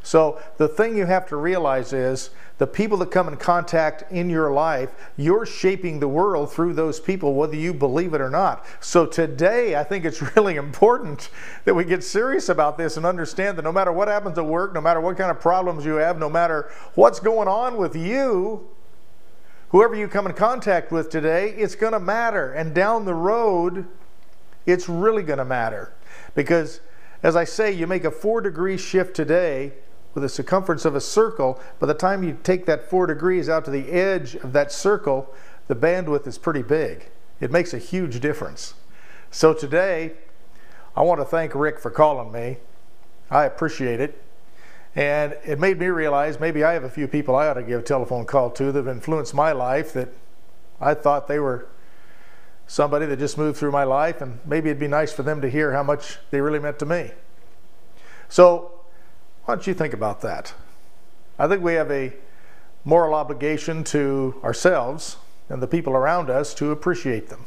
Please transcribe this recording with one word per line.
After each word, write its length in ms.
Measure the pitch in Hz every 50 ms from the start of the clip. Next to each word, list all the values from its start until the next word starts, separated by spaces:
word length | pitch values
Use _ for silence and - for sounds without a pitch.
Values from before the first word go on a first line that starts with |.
So 360 | - - - 160 160 151 156 - - - -
the 100 | - 156
thing 300 | 151 156 - 220 226 226
you 80 | 208 190
have 240 | 170 185 185 180 -
to 80 | 151
realize 560 | 147 151 170 185 180 160 139 131 131 123 107
is 380 | 135 131 127 131 131 131 - - - - - - -
the 100 | - 135
people 300 | 131 - - 208 226 214 190
that 120 | 180 180
come 180 | - 185 175 160
in 80 | 147
contact 720 | 131 - 175 175 175 165 - - 160 160 156 151 - - -
in 200 | 185 175 175 180
your 200 | 170 160 160 147
life, 440 | 139 143 156 160 156 127 131 - - - - - -
you're 300 | - 143 160 185 220 226
shaping 560 | - - - - 190 196 - - 175 156 147
the 80 | 143 139
world 420 | 135 160 190 208 190 151 147 147
through 220 | - - 165 175
those 260 | 165 147 160 156 147 -
people, 360 | - - 190 190 180 143 135
whether 200 | 135 156 156 156
you 200 | 156 156 180 175
believe 400 | 143 143 135 127 160 180 185 156
it 80 | 143
or 80 | 135 131
not. 340 | 139 170 196 170 127 - - - - -
So 240 | - - - 180 160
today, 720 | 160 - - 165 151 139 131 165 190 226 247 240 214 160
I 80 | 143 147
think 220 | - 190 196 165
it's 160 | 160 147 -
<laughs> 140 | 147 123 -
really 200 | 226 208 196 170
important 720 | 147 139 147 143 - 196 220 247 269 262 165 147 - - - - - - - - - -
that 80 | - 202
we 100 | 165 185
get 180 | 165 185 185
serious 460 | 180 - - 247 240 262 277 381 - -
about 300 | 175 156 151 147 147 156
this 180 | 165 156 156
and 80 | 156 160
understand 540 | 175 190 175 160 - - - 190 202 196 165
that 40 |
no 100 | 151 156
matter 200 | 170 196 190 180
what 160 | 165 175 202 214
happens 300 | 208 208 202 190 156 175
at 80 | 160
work, 260 | 156 160 170 190 202
no 80 | 185 160
matter 220 | 151 165 170 165
what 160 | 160 180 185 190
kind 120 | 190 180
of 80 | 160 -
problems 460 | - 165 180 185 185 180 170 151 143
you 120 | 156 156
have, 220 | 151 156 170 175 160
no 120 | 160 147
matter 400 | 156 165 170 165 160 151 147 - - - - - -
what's 260 | - 208 233 - -
going 260 | 185 220 226 220 208
on 300 | 190 190 220 247 254 247
with 180 | 220 185 156 139
you, 760 | 160 165 185 233 269 277 254 220 180 185 214 220 196 - - - - - - - - - - - - - - - - - - - - - -
whoever 260 | - 185 220 233 233
you 140 | 208 208 196
come 180 | - 202 202
in 60 | 190
contact 580 | 165 - 202 226 254 247 - 214 185 165 160 -
with 200 | 165 165 156 160
today, 400 | - 160 151 160 160 175 196 220 208 220
it's 160 | 214 185 -
gonna 260 | - 220 226 220 214
matter. 520 | 180 180 208 233 240 226 208 190 147 127
And 200 | 131 151 160 160
down 320 | 147 175 190 208 233 226 208
the 80 | 190
road, 760 | 175 165 165 196 220 233 233 214 190 170 170 185 180 190 185 - - - - - - - - - - - - - - - -
it's 240 | 165 180 180 180 -
really 340 | 170 165 190 220 220 214
gonna 220 | 180 151 143 135 131
matter. 480 | 127 131 123 113 113 110 95 92 - - - - - - - - - -
Because, 460 | - 147 - 175 170 156 151 - - - - - - - - - -
as 120 | - 165 160
I 100 | 170 170
say, 280 | 165 - - 220 214
you 140 | 196 170 165
make 180 | 170 185 180 180
a 60 | 156
four-degree 680 | 151 - - 208 226 233 196 202 160 156 180 190 190
shift 400 | 180 - - - 185 180 180 -
today 560 | - 151 131 160 175 180 165 139 131 139 143 - - - - - - - -
with 100 | - 147
a 60 | 139 131
circumference 560 | - - 127 - 185 196 190 - 165 147 -
of 100 | 160 139
a 60 | 139
circle. 600 | - - - 214 226 220 - - 139 131 131 - - - - -
By 80 | -
the 80 | 139 151
time 280 | 151 185 185 196 190
you 160 | 185 165 139 -
take 240 | - 185 185 180 180
that 220 | 165 156 - - -
four 180 | 185 185 180
degrees 420 | 156 156 139 160 185 185 180 147 143
out 160 | 160 160 147
to 40 | 139
the 200 | 139 139 135 135
edge 440 | 165 180 185 196 190 180 143 123 -
of 160 | - - 131
that 180 | 127 147 143 -
circle, 600 | - - - 196 208 202 - 143 135 131 135 - - - - - - - -
the 80 | - 131
bandwidth 520 | 113 151 165 175 185 180 151 147 139 143
is 100 | 131 110
pretty 260 | - - 170 156 143
big. 460 | 120 - 151 160 147 - - - - - - - - - - -
It 100 | 135 123
makes 220 | 143 175 170 175
a 60 | - 120
huge 420 | - - - 185 180 151 117 120
difference. 540 | 123 147 143 - - 76 76 - - - - - - - - - - - - - - -
So 240 | - - - 160 156
today, 580 | 156 151 135 147 170 185 196 180 160 165 160 165 - - - - - - - - - - - - - - - -
I 80 | -
want 180 | 147 175 175 147
to 40 | 135
thank 300 | 131 - 165 160 151 -
Rick 240 | 135 147 151 147 -
for 120 | - -
calling 420 | - - 151 151 143 131 117 104
me. 260 | 107 117 117 123 131 - - - - - - - - - - - - - - -
I 140 | - 139 151
appreciate 560 | - - - 165 151 - - 135 123 117 113
it. 220 | 135 151 - - - - - - - - - - - - - - - - -
And 420 | - 143 143 147 151 147 147 151 - -
it 140 | 156 147 139
made 200 | 170 196 190 156
me 80 | 180
realize 520 | 185 180 165 156 151 143 143 147 156 147 120
maybe 260 | 156 156 151 151 151
I 100 | 165 170
have 100 | 160 131
a 60 | 131
few 180 | - 151 143 131
people 260 | - 147 139 127 127
I 140 | 135 151 156
ought 60 | 139
to 80 | 127
give 180 | 120 110 120 117
a 20 |
telephone 440 | 113 - 147 131 120 120 127 120 113
call 240 | - - 139 123 120
to 220 | 117 - 135 139
that 60 | 135 143
have 100 | 123 131
influenced 460 | 127 117 - 156 160 156 139 - -
my 180 | 139 151 160
life 400 | 151 131 123 123 131 151 156 - -
that 160 | 131 127 127 - - - - - - - - - - - - - -
I 140 | - 143 151
thought 340 | 151 - 151 143 143 - -
they 100 | 147 151
were 280 | 147 135 123 117 - - - - - - - - - - - - - - - - - - - - - -
somebody 380 | - - 147 143 147 147 160
that 140 | 151 139 139
just 180 | 143 143 143 147
moved 180 | 151 151 143
through 140 | - 151 143
my 140 | 139 143 139
life, 360 | 131 131 139 156 170 165 -
and 200 | 143 127 120 117 -
maybe 240 | 151 143 160 151 156
it'd 120 | 147 139
be 80 | 147 143
nice 240 | 143 151 156 147
for 100 | - -
them 180 | 131 151 156 151
to 80 | 135 127
hear 220 | 113 151 156 143
how 140 | 127 143 143
much 340 | 143 147 143 - - - - - -
they 80 | - 139
really 180 | 139 151 151 147
meant 220 | 143 147 147 -
to 40 | 147
me. 280 | 147 170 175 139 107 - - - - - - - - - - - - - - - - - - - - - - - -
So 440 | - - 180 175 175 165 170 175 - - - - - - - - - - - - - - -
why 100 | - 117
don't 140 | 175 - 190
you 40 |
think 220 | 185 - - - 123
about 260 | 101 110 104 98 -
that? 300 | - 107 85 69 - - - - - - - - - - - - - - - - - - - -
I 80 | 139
think 160 | 156 196 196
we 120 | 175 170 165
have 180 | 160 151 139
a 200 | 143 139 135 127 - - - - - - - - - - - - - - -
moral 300 | 139 156 175 170 156 156
obligation 720 | 151 147 139 147 127 139 151 156 147 - - 160 160 151
to 560 | - - 147 143 139 139 135 135 131 127 -
ourselves 720 | - - 120 - - 180 180 147 120 127 147 160 - - - - - - - - - -
and 140 | 135 127
the 60 | 127 -
people 240 | 165 170 160 143
around 360 | 131 131 131 147 170 180 165 127
us 260 | 123 135 147 - -
to 180 | - 147 147
appreciate 560 | 151 151 - - 165 - - 139 117 107 - -
them. 160 | 104 - 120